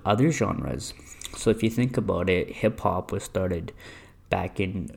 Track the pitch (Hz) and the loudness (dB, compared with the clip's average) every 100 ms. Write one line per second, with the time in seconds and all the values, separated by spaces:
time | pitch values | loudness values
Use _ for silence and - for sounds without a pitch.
0 | - 107 151 151 107 - 67 62 - - | 0 4 4 4 0 0 -4 -6 -8 -14
1 | - - - - 113 107 110 113 123 123 | -20 -18 -14 -2 2 2 2 2 0 0
2 | 104 90 90 90 - - 107 - 98 90 | 0 0 2 2 0 0 0 2 0 0
3 | - 98 - 95 92 87 - - - - | -2 -6 -4 -2 0 -2 -6 -12 -18 -20
4 | - - - 92 92 - 92 95 - | -20 -12 -2 -2 -2 -2 -2 -2 -6